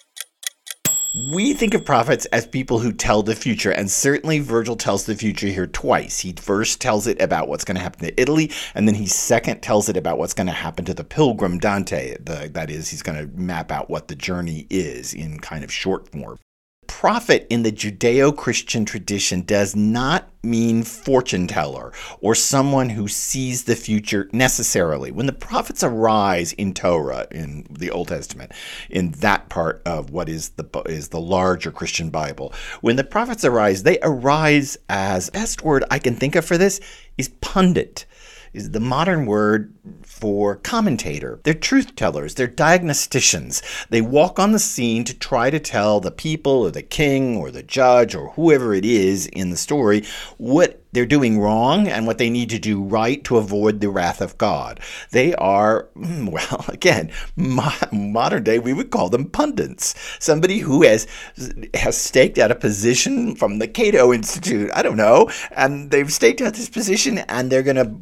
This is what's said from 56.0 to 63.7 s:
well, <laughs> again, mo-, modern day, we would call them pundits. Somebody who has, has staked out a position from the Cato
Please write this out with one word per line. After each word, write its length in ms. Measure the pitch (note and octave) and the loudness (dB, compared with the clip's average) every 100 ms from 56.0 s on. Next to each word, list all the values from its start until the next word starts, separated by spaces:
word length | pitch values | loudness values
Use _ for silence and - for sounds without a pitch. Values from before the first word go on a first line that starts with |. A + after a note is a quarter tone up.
| E3+ E3 G#2+ | -8 -4 -4
well, 340 | D#2+ - - - | -4 -6 -6 -8
<laughs> 40 | |
again, 380 | - F3+ A#2 E2 - - - | 0 2 2 -2 -8 -10 -4
mo-, 340 | C3 B2+ C3 - - | 0 0 0 -2 -4
modern 500 | G#2+ G2+ G#2+ B2+ F#3+ | -2 -2 0 0 2
day, 160 | A2 A#2 | 2 2
we 140 | A#2+ | 0
would 180 | C3+ - | -2 -2
call 180 | A#3 F2+ | -2 0
them 200 | A#2+ C#3 | 0 0
pundits. 640 | - D4+ - C#2+ - - - - - | 0 0 -2 -6 -6 -8 -8 -12 -4
Somebody 400 | - D3+ F3+ G3+ | 2 4 4 2
who 240 | C#3+ C3+ | 2 6
has, 240 | D3 A2 - - - - - - - | 8 8 2 -12 -18 -14 -10 -10 -6
has 220 | - A#2 - | 0 0 0
staked 420 | - C3 D3 - | 2 4 6 6
out 120 | A2 | 4
a 40 | |
position 800 | A#2 A#2+ G2+ A2+ B2+ - C#4 - - | 4 0 2 2 4 2 0 -2 0
from 220 | G#2+ G#2 | 0 0
the 100 | |
Cato 440 | A2 | -4